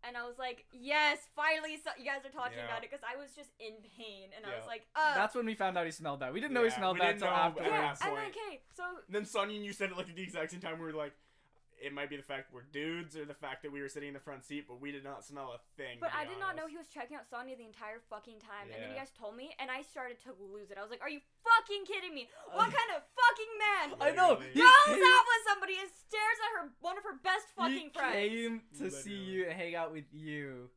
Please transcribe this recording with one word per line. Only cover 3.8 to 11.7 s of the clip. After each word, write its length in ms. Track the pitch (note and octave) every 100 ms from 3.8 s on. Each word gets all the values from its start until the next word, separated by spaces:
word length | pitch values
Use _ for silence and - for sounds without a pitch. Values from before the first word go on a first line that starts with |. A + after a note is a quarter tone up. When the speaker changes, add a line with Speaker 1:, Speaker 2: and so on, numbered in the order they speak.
Speaker 1:
pain, 480 | G#3+ - A3 G3 F#3+
and 120 | - G#3+
I 80 | A3
was 40 |
Speaker 2:
Yeah. 20 | A3
Speaker 1:
like, 200 | A3+ -
"Uh." 200 | D4+ D#4
Speaker 3:
That's 200 | C#4 G#3+
when 100 | B3
we 100 | A3+
found 220 | G#3+ F#3+ F3+
out 80 |
he 80 | E3
smelled 280 | D#3 D#3+ C#3
bad. 120 | C3
We 80 | E3
didn't 140 | C#4+
know 80 | B3+
he 60 | A3+
Speaker 2:
Yeah, 80 | G#3+
Speaker 3:
smelled 160 | F#3+
Speaker 2:
we 60 | F3+
Speaker 3:
bad 60 | F3
Speaker 2:
didn't 100 | G3+
Speaker 3:
till 80 | F#3
Speaker 2:
know 60 | F3
Speaker 3:
afterwards. 320 | E3 - -
Speaker 2:
at 60 |
Speaker 1:
Yeah, 60 | A4+ -
Speaker 2:
that 140 | - F#4+
Speaker 1:
and 100 | G#4
then, 80 |
Speaker 2:
point. 120 | G#4 F#4+
Speaker 1:
okay, 240 | G#4+ C#4 _
so 280 | - F4+ F4 -
Speaker 2:
Then 160 | G3+ G#3
Sonya 300 | A3 G3+ G#3+
and 80 | G#3
you 80 |
said 160 | F#3+ G3
it, 80 | F3+
like, 100 | F#3
at 80 | E3+
the 60 |
exact 300 | F#3 E3+ D#3+
same 80 | F3
time. 160 | F3+ D#3+
We 80 | E3
were 80 |
like, 180 | D#3 D3 - _ _ _ _ _